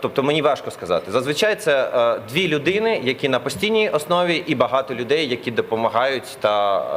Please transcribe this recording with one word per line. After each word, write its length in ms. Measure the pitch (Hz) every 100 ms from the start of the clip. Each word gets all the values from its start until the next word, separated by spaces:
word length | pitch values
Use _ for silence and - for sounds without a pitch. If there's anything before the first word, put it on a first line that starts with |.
тобто 220 | 117 139
мені 200 | 135 156
важко 280 | 147 127 -
сказати. 400 | - 87 85 92
Зазвичай 440 | 117 127 151 214 196
це, 340 | 156 139 120
е, 260 | 123 117 107 107
дві 160 | 147 180
людини, 520 | 151 139 202 226 214
які 240 | 123 127 139
на 100 | 123
постійній 520 | 135 135 208 220 214
основі, 540 | 151 - 175 175 160 151
і 80 |
багато 400 | 131 117 135 135
людей, 340 | 120 117 151 139
які 220 | 120 123
допомагають 840 | 113 - 113 113 113 135 127 - -
та, 400 | 107 104 101 95 64